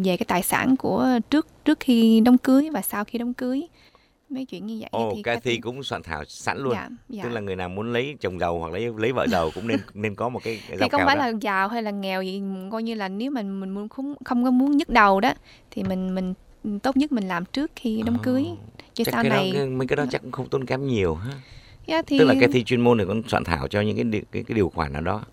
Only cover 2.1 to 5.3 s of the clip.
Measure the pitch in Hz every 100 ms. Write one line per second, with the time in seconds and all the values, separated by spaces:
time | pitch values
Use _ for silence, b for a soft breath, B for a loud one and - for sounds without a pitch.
2.1 | 226 226 247 - 269 311 262 - 208 214
3.1 | 233 240 247 254 269 339 b b b b
4.1 | _ _ 262 262 175 208 226 - - 226
5.1 | 147 156